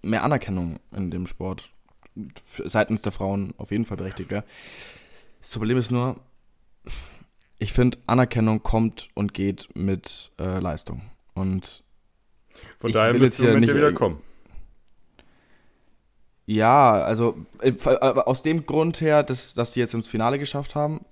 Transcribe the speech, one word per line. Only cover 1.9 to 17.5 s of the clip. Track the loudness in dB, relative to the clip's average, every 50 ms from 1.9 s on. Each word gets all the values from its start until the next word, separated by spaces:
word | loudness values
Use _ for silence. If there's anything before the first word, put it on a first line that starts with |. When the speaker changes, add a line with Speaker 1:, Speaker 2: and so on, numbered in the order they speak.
| _ _ _ -20 _
Speaker 1:
f-, | -16 -16 -14 -16 -20 _ _ -14 -12 -12
seitens | -2 0 0 2 2 0 -2
der | -2 -4
Frauen | -4 -4 -4 -2 -2 -2 -4 -6 -8 -14
auf | -10 -6
jeden | -4 -4 -4
Fall | -4 -6
berechtigt | -8 -8 -10 -8 -10 -10 -8
wäre. | -8 -8 -8 -10 -18 -20 -20 -20 -20 -20 -20 -20 -20 -20 -20 _ -20 -20 -20 -20 -20 _
Das | -18 -12
Problem | -8 -4 -2 0 0 0
ist | 0 0
nur, | -2 -2 -2 -2 -6 -8 _ _ _ _ _ _ _ _ _ _ _ _ -14 -12 -12 -12 -12 -16 -20 -20 -20 _ _ _ _ _ _ -8
ich | -8 -2
find, | 2 2 2 2 0 -4 _
Anerkennung | 0 2 2 2 2 2 0 2 2 0 0
kommt | 0 0 2 2 2 0 -2 -6 -20 -16 _
und | -4 -4 -4 -4
geht | -4 -4 -4 -4 -6 -12 _ -8
mit, | -4 -2 -2 -2 -4 -6 -14 -16 -16 -18 -20 _ -8
äh, | -6 -4 -4 -4
Leistung. | -4 -4 -6 -6 -8 -12 -12 -12 -14 -16 -20 _ _ _ _
Und | -6 -4 -2 -2 -4 -6 -10 -20 -20 _ _ _ _ _ _ _ _ _ _ _ _ _ _ _ -20 -20 -20 -18 _
Speaker 2:
Von | -4 0
Speaker 1:
ich | 2
Speaker 2:
daher | 4 4 4
Speaker 1:
will | 6 6
Speaker 2:
müsste | 6 4
Speaker 1:
jetzt | 4
hier | 4 4 6
Speaker 2:
im | 6
Moment | 6 6
Speaker 1:
nicht | 4 4
Speaker 2:
ja |
wieder | 4 4 2
Speaker 1:
irg- | 2 2
Speaker 2:
kommen. | -2 -2 -2 -6 -14 -20 -20 -20 -20 -18 -16 -16 -16 -16 _ _ _ _ -20 _ -20 _ _ -20 _ _ _ _ _ _ _ _ _ _ _ _ _ _ _ _ _ _ _ _ _ _ _ _ _
Speaker 1:
Ja, | -2 0 4 6 6 8 8 8 8 6 4
also, | 2 0 0 2 2 0 0 -4 -14 -20